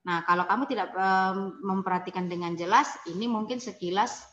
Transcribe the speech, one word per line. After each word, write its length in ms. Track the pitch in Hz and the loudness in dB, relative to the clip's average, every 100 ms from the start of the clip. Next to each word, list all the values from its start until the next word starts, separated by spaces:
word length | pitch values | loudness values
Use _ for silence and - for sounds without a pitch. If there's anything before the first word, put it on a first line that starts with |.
Nah, 240 | 185 170 | 0 -2
kalau 240 | 170 180 175 | 2 2 4
kamu 160 | 208 | 0
tidak, 320 | 277 233 180 185 | 0 -2 -2 0
em, 640 | 190 190 190 190 196 - | 4 4 4 0 -4 -6
memperhatikan 640 | 196 190 185 180 180 185 | -2 -2 0 -2 -2 -4
dengan 320 | 180 175 170 170 | -4 -2 -4 -4
jelas, 400 | 170 226 294 - | 4 4 4 -4
ini 240 | - 175 233 | -8 -4 -2
mungkin 320 | 226 214 247 | -2 -2 -4
sekilas 640 | 226 190 175 185 220 - - | -6 -6 -2 0 0 -2 -16